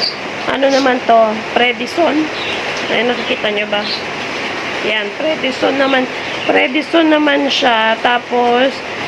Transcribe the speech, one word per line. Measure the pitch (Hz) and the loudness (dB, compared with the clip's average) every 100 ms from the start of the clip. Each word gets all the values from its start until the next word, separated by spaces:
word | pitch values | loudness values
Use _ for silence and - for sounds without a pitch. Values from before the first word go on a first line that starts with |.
| - - - - - | -6 -6 -10 -6 -4
ano | 262 269 | 0 2
naman | 269 269 247 | 4 2 2
to? | 240 233 220 220 - | 4 6 4 0 -2
Prednisone. | 233 240 226 240 - 311 294 311 - - - - - - | 2 2 0 -4 0 2 2 -2 -4 -4 -4 -6 -6 -2
Ayan, | - 240 | 0 0
nakikita | 233 220 254 214 | -2 -2 -2 -2
nyo | 208 208 | -2 -2
ba? | 208 208 - - - - - - - - - 190 | -2 -2 -6 -6 -8 -6 -6 -6 -6 -6 -4 -2
Yan, | 214 202 - | -2 -4 -4
prednisone | 302 277 254 254 294 269 | -4 -2 -4 0 0 2
naman. | 269 262 254 - - - - | 2 2 0 -4 -8 -4 -2
Prednisone | - 294 269 269 330 320 | 0 0 -2 0 2 4
naman | 302 294 285 277 | 4 4 2 2
siya. | - 269 226 220 226 | 2 2 4 2 2
Tapos, | 254 240 240 240 240 240 269 - - - | 2 0 0 0 2 4 2 0 -8 -8